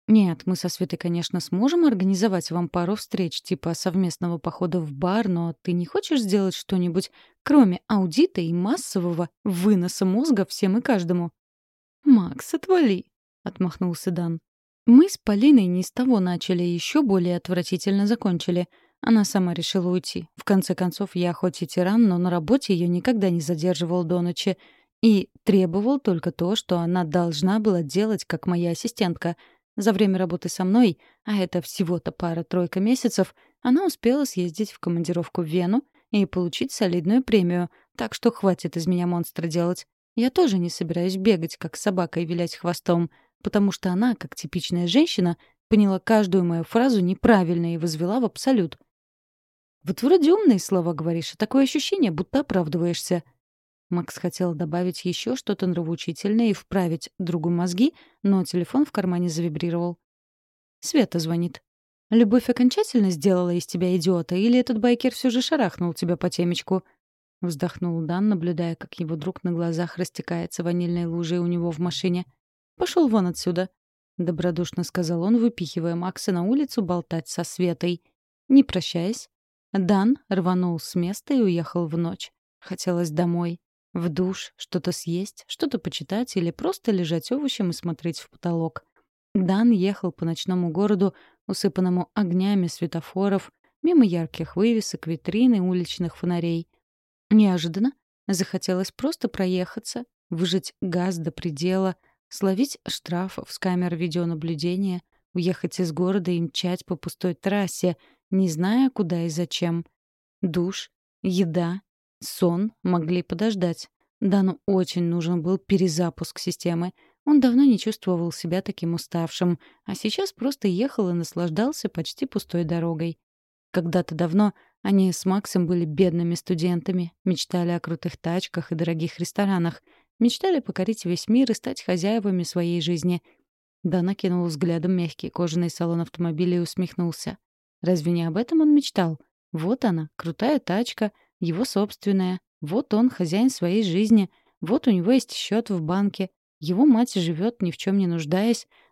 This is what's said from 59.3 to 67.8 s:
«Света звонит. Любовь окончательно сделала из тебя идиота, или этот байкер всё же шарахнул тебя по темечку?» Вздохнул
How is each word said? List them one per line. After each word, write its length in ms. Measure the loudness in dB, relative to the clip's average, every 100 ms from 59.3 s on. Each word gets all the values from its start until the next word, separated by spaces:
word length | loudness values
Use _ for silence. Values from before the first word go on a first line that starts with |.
| -2 -4 -2 -2 -2 -4 -6 _ _ _ _ _ _ _ _
«Света 400 | -2 2 2 0
звонит. 420 | -2 -2 -4 -6 _ _ _ _ 2
Любовь 380 | 4 6 4 2
окончательно 640 | 2 2 2 0 2 2
сделала 440 | 2 2 2 2
из 120 | -2 -4
тебя 300 | -2 0 0
идиота, 380 | 2 0 0
или 240 | 0 4 4
этот 220 | 2 2
байкер 320 | 2 2 0
всё 180 | 0 0
же 100 | 0
шарахнул 520 | 0 0 0 0 -4
тебя 220 | -2 -2 -2
по 140 | -2
темечку?» 520 | -2 -2 -2 -2 -4 -4 _ _ _ _ _
Вздохнул 600 | -6 -4 -6 -4